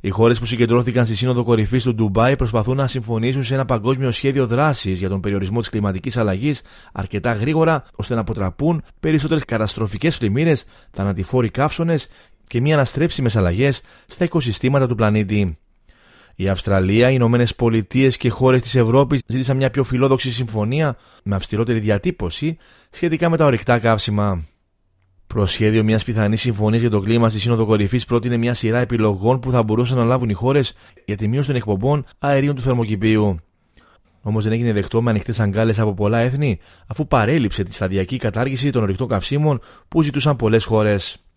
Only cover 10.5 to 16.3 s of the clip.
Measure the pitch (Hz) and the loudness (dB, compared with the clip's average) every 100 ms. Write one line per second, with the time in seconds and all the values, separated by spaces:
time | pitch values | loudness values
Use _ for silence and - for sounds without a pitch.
10.5 | 143 - - _ - 98 98 90 127 117 | 0 -2 -20 _ -6 -4 -2 -2 0 -2
11.5 | - 147 - 165 160 - - _ _ _ | 0 -2 -2 -2 -2 -4 -20 _ _ _
12.5 | 120 135 156 131 - 170 - 127 104 90 | -2 2 2 2 0 -2 0 0 2 2
13.5 | 92 139 131 - - _ - 170 170 120 | 2 0 0 -8 -20 _ -4 -2 0 -2
14.5 | 101 127 139 131 113 110 107 101 104 98 | -2 0 2 0 2 2 2 0 0 0
15.5 | 80 _ _ _ _ _ _ _ | -4 _ _ _ _ _ _ _